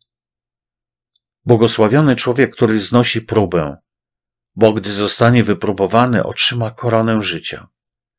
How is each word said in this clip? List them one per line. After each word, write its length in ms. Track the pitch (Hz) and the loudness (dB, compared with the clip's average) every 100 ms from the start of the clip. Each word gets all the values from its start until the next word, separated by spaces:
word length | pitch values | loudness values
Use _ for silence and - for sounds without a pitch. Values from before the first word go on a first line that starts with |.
| _ _ _ _ _ _ _ _ _ _ _ _ _ _ | _ _ _ _ _ _ _ _ _ _ _ _ _ _
„Błogosławiony 720 | - 117 113 - 107 135 151 120 | 0 4 4 2 2 2 2 0
człowiek, 400 | - 123 127 - | -2 0 0 0
który 240 | 117 110 | 0 0
znosi 420 | 98 123 117 113 | 0 0 0 -2
próbę, 540 | - 107 95 87 73 71 _ _ _ _ _ _ _ | -4 -2 0 -2 -4 -8 _ _ _ _ _ _ _
bo 180 | - 107 | 0 2
gdy 200 | 107 98 | 2 -4
zostanie 520 | 101 101 - 117 120 | -4 -2 2 2 4
wypróbowany, 800 | 101 95 101 95 95 113 123 113 | 2 -2 -4 -2 0 2 2 0
otrzyma 460 | - - - 123 110 | -2 -2 -2 -2 -6
koronę 520 | 113 120 113 113 110 | -6 -2 0 0 -2
życia, 460 | 92 85 - - - _ _ _ _ | -4 -8 -10 -14 -16 _ _ _ _